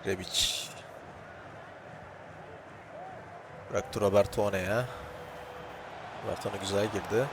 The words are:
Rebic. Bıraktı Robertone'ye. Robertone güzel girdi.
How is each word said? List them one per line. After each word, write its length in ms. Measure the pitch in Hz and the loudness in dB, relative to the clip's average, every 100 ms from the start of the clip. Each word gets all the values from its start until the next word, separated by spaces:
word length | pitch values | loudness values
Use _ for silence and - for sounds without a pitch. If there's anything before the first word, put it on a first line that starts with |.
| 98 | 2
Rebic. 600 | 95 92 - - - - - - - - - - - - - - - - - - - - - - - - - - 640 740 740 - - - - - | 0 2 4 4 2 -4 -8 -12 -12 -12 -12 -12 -12 -12 -12 -12 -12 -12 -12 -12 -14 -14 -14 -12 -14 -14 -14 -12 -10 -10 -10 -10 -12 -12 -12 0
Bıraktı 300 | 101 - 113 | 0 0 4
Robertone'ye. 840 | 101 98 98 - 104 98 92 110 123 - - - - - - - - - - - - - - | 8 10 8 6 4 4 4 2 2 -4 -8 -10 -10 -10 -10 -10 -10 -10 -10 -10 -8 -6 -4
Robertone 320 | - 107 101 | -2 -2 -2
güzel 240 | 95 98 107 | 2 4 4
girdi. 400 | 104 87 104 139 | 2 4 4 4